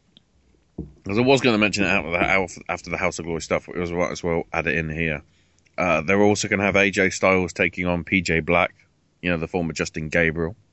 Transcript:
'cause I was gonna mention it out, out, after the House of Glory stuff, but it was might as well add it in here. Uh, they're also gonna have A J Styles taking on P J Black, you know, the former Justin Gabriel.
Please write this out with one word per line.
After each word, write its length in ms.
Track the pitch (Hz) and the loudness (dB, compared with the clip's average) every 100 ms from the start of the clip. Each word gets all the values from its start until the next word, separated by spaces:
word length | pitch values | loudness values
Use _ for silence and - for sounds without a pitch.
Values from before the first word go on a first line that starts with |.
| _ _ _ _ _ _ _ - - - | _ _ _ _ _ _ _ -16 -16 -12
'cause 140 | 95 104 | -4 2
I 40 | |
was 180 | 123 135 | 4 4
gonna 180 | 127 107 | 4 4
mention 260 | 107 92 | 2 2
it 40 | 95 | 0
out, 160 | 98 78 | 0 0
out, 420 | 87 - 95 90 - - | 0 2 0 -2 -6 -8
after 220 | 87 90 | -8 -6
the 60 | 85 | -4
House 220 | 92 85 | -2 -4
of 60 | 82 | -6
Glory 140 | 82 | -6
stuff, 240 | - 80 - | -2 -4 -4
but 100 | - | -6
it 40 | |
was 100 | 87 | -4
might 200 | 87 87 | -2 -2
as 100 | 80 | -2
well 220 | 87 82 - | -2 -2 -2
add 140 | 82 80 | -4 -2
it 100 | 78 | -2
in 120 | 80 | -2
here. 340 | 78 82 73 - _ _ _ _ - | -4 -4 -4 -10 _ _ _ _ -2
Uh, 240 | 90 80 | 0 0
they're 220 | 78 98 | 2 2
also 240 | 104 104 104 | 4 2 0
gonna 140 | 98 | 0
have 140 | 101 98 | 2 4
A 140 | 98 | 2
J 200 | 95 95 | 2 0
Styles 420 | - 95 95 87 | 2 2 4 2
taking 340 | - 90 - 90 | 0 -2 -2 -2
on 180 | 87 | -2
P 160 | 80 95 | 0 0
J 180 | 85 82 | 2 0
Black, 320 | 78 85 90 _ _ _ _ _ | 2 2 2 _ _ _ _ _
you 100 | 87 | -4
know, 60 | 85 | -2
the 120 | 80 | -2
former 240 | 92 82 | -4 -4
Justin 360 | 76 85 - 78 | -4 -6 -6 -2
Gabriel. 460 | 85 82 78 82 110 _ | 0 2 0 -4 -8 _